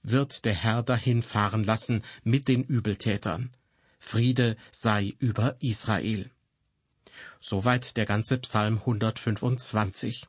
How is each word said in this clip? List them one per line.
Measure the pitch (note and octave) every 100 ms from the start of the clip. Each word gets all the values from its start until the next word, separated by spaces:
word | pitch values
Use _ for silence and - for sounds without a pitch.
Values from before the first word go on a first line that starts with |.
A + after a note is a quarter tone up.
wird | - B2+ C#3 -
der | A2+
Herr | F#2 A2 A2+
dahin | A#2 A#2+ B2+ A#2
fahren | - G#2+ G#2 A2
lassen | G#2 A2+ - A2+ - -
mit | A2+ C3+ C#3
den | B2+
Übeltätern. | B2+ B2 G#2+ F#2+ A2+ G2+ G#2+ E2+ B2 _ _ _ _ _
Friede | - A2+ B2 B2+ A#2+ A2 -
sei | - A2+ G#2 G2 -
über | B2 G#2+ A#2+ -
Israel.“ | C3 G#2+ - G#2+ G#2+ G#2+ F#2 _ _ _ _ _ _ _ - - - -
Soweit | - G2 A2 B2 B2 -
der |
ganze | G#2 G#2 - B2+
Psalm | - A2 G#2+ A2
hundertfünfundzwanzig. | - G#2+ A2+ - - G#2 B2+ B2 - A2 G2+ - A2+ -